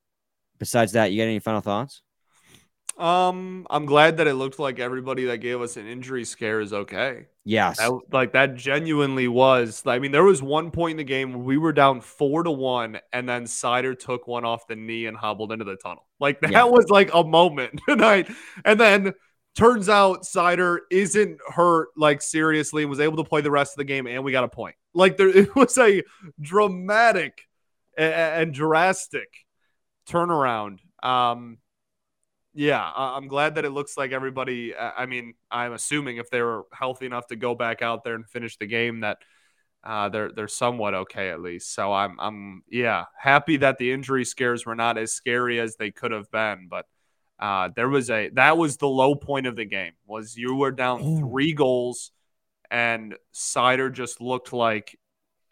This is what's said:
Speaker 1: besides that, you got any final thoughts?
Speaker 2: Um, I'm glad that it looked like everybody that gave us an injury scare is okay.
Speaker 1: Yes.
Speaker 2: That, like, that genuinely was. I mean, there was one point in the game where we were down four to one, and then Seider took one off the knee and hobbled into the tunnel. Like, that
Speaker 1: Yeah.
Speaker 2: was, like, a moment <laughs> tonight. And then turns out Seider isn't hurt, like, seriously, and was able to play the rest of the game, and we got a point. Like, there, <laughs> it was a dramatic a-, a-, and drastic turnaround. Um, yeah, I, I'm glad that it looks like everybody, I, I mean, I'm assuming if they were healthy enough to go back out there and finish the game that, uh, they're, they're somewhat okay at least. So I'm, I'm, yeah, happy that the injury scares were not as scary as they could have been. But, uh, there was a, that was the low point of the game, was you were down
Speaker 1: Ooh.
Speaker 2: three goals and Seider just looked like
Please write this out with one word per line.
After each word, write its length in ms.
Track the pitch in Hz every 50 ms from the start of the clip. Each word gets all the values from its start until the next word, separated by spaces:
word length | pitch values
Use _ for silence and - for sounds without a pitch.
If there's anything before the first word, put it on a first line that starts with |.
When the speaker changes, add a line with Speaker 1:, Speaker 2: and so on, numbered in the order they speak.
| _ _ _ _ _ _ _ _ _ _ _ _
Speaker 1:
besides 320 | - - - 123 113 101
that, 200 | 98 117 110 98
you 60 | 92 107
got 60 | 113
any 140 | 113 110 104
final 220 | - 113 110 107
thoughts? 420 | 95 107 101 104 123 139 - - _ _ _ _ _ _ _ _ _ _ _ _ _ _ _ _ _ - - -
Speaker 2:
Um, 680 | 175 165 175 180 185 180 180 185 185 185 185 185 180 -
I'm 160 | - 151 151
glad 320 | 143 139 147 151 160 165 160
that 100 | 165 151
it 80 | 135
looked 240 | 131 135 135 135 -
like 180 | 151 139 127 110
everybody 460 | 123 123 127 131 127 131 131 127 127
that 120 | 127 120 117
gave 220 | 110 120 123 123
us 140 | 120 117 -
an 120 | 123 104 104
injury 360 | 120 123 127 123 135 127 117
scare 360 | 110 - - 120 110 107 110
is 100 | 107 98
okay. 560 | 107 101 101 - 101 92 120 135 127 - - _ _ _ _
Speaker 1:
Yes. 340 | 107 107 110 101 90 85 -
Speaker 2:
That, 220 | 110 120 127 127 - -
like, 220 | - 135 127 123 -
that 220 | 131 135 139 131
genuinely 720 | 120 120 139 139 147 160 165 156 147 143 139 135 131 127 123
was. 540 | 120 120 131 135 131 127 120 113 107 - - 139
I 100 | 123 123
mean, 140 | 135 139
there 120 | 139 147 175
was 180 | 202 190 151 139
one 260 | 135 143 156 160 170
point 220 | - 160 170 165
in 60 | 160 156
the 60 | 151
game 280 | 131 135 131 135 131 127
where 80 | 123 123
we 140 | 127 135 147
were 140 | 160 165 151
down 280 | 147 143 139 135 123
four 420 | 110 - - - 151 139 143 160 170
to 80 | 175
one, 480 | 156 135 131 131 127 123 117 113 110 101 - _
and 160 | - 123 123 127
then 180 | 123 120 120
Seider 520 | 113 - - - 127 120 123 127 131 127 127
took 300 | - - 127 120 - -
one 180 | 120 120 117
off 220 | 117 117 117 - -
the 80 | 113
knee 320 | 110 110 110 113 113 117 110
and 100 | 110 110
hobbled 340 | 113 107 107 98 110 104
into 140 | 110 110 110
the 120 | 98 95 95
tunnel. 280 | - 92 87 - _ _ _ -
Like, 220 | 139 139 147 -
that 100 | - 156
Speaker 1:
Yeah. 140 | - 208 247
Speaker 2:
was, 240 | 240 247 247 - -
like, 180 | 196 196 202 175 156
a 80 | 170 170
moment 560 | 156 160 165 175 180 151 143 127 120 - 147 -
<laughs> 60 | -
tonight. 400 | 294 226 - 226 208 196 170 - 226 - - - - - -
And 140 | 202 220 214
then 340 | 233 214 196 208 196 196 - - _ _ _ _ _ _ _
turns 340 | - 214 233 247 220 196 185
out 320 | 214 202 202 190 185 170 -
Seider 560 | - - 185 170 175 175 170 185 175 175 170 - _
isn't 480 | 175 185 202 175 147 208 208 180 160 151 - 143
hurt, 400 | 139 - 170 175 170 165 160 - _ 156
like, 240 | 156 151 147 143
seriously, 600 | - - - 160 156 160 156 156 151 - - 151 151
and 60 | 143
was 80 | 139 131
able 180 | 147 156 156 156
to 100 | 160 -
play 140 | - 151
the 80 | 147 147
rest 220 | 143 143 139 - -
of 40 | -
the 80 | 143
game, 200 | 139 139 135 131
and 180 | 120 120 127 135
we 80 | 139
got 120 | 131 131 123
a 60 | 117
point. 260 | - 123 110 87 - _ _ _ -
Like, 240 | 175 185 196 190 -
there, 120 | 196 190
<laughs> 60 | 185
it 200 | 190 202 196 -
was 200 | 269 262 240 - 262
a 240 | 247 220 202 180 156 - _ _ 202 170 - -
dramatic 1080 | 147 147 175 202 208 202 185 180 180 185 208 220 233 233 214 190 156 139 - - - _ _ _ _ _ _ _ _ _ _ -
a-, 60 | 156
a-, 380 | 160 160 165 165 160 156 165
and 120 | 165 165 147
drastic 760 | 131 151 160 156 160 170 185 190 185 - - - 135 104 - _ _ _ _ _ _ _ _ _ _ _ _ _ _ _ -
turnaround. 720 | - 170 170 175 170 156 139 127 117 110 107 104 98 92 _ _ _ _
Um, 560 | - 123 127 123 123 120 120 120 120 120 113 110 _ _ _ _ _ _ _ _ _ _ _ _ _ _ _ _ _ _ _
yeah, 280 | 135 147 147 139 120 101
I, 320 | 82 73 117 135 131 127
I'm 120 | 139 135 135
glad 280 | 139 139 147 156 156
that 100 | 160 147
it 40 | 143
looks 260 | 139 143 147 143 - -
like 140 | 139 135
everybody, 640 | 135 131 131 131 131 135 127 131 127 120 120 117 95
I, 280 | - 113 117 - - 127
I 20 |
mean, 300 | 127 127 123 117 117 117 _ _ _
I'm 220 | - 120 120 120 120
assuming 440 | 110 - - 147 151 147 135 120 117
if 120 | 117 -
they 120 | - 123
were 220 | 120 117 117 107 92 - -
healthy 320 | - 135 131 127 - 131
enough 220 | 127 123 120 120 -
to 80 | 123 113
go 180 | 120 123 120
back 260 | 117 120 113 117 113
out 220 | 120 117 117 113 -
there 120 | 120 117
and 120 | 113 113 113
finish 300 | - 123 117 117 - -
the 100 | 110 104
game 340 | 117 117 117 120 117 113
that, 180 | 110 104 101 - _ _ _ _ _ _ _ _ _ _ _ _ -
uh, 240 | - 110 107 104 104
they're, 220 | 98 110 107 95
they're 160 | - - 107 104
somewhat 440 | - - 127 120 123 120 107 101 98
okay 360 | 92 95 - - 110 98 92
at 120 | 85 80
least. 320 | 87 90 87 87 - - -
So 200 | - 104 98 101
I'm, 260 | 98 101 98 87 -
I'm, 440 | - 104 107 104 101 101 95 90 - _
yeah, 360 | 101 120 120 117 107 90 85 - _ -
happy 400 | - 135 139 147 147 - 160 135
that 200 | 139 135 131 -
the 140 | 123 123 127
injury 320 | 135 139 127 135 131 123
scares 400 | 120 - - 131 123 120 117 117
were 100 | 120 113
not 220 | 117 117 117 117 110
as 160 | 113 110 -
scary 460 | - - 127 120 123 123 120 120 117
as 160 | 117 113 110 -
they 140 | 110 104
could 200 | 98 - - 120
have 180 | 113 107 101 -
been. 380 | - 110 110 107 101 95 92 87
But, 160 | 87 90 85 _ _ _ _ _ _ _ _ _ _ _
uh, 300 | 107 104 98 95 92 90 85
there 120 | - 117 131
was 200 | 139 139 123 117
a, 180 | 117 110 104 85 -
that 240 | 127 131 143 160 165
was 200 | 170 151 143 -
the 100 | - 139
low 280 | 131 131 131 135 147
point 320 | 139 - - 143 135 131 127
of 80 | 120
the 100 | 107 113
game, 280 | 101 104 98 95 85 82 _ _
was 300 | 98 104 110 110 110 113
you 200 | 117 117 123 131
were 160 | 135 139 135
down 300 | 131 127 127 127 127 120
Speaker 1:
Ooh. 180 | - 143 160 160
Speaker 2:
three 340 | 151 127 113 131 139 160 160
goals 580 | 147 147 131 127 123 123 123 120 - - - _ _ _ _ _ _ _ _ _ _ _ _
and 460 | - 120 120 117 117 113 110 107 101 - _ _ -
Seider 580 | - - - - 139 123 123 127 127 131 131
just 280 | 131 127 123 120 - -
looked 300 | 117 123 127 123 123 - -
like 460 | 123 117 113 110 107 104 - - _ _ _ _ _ _ _ _ _ _ _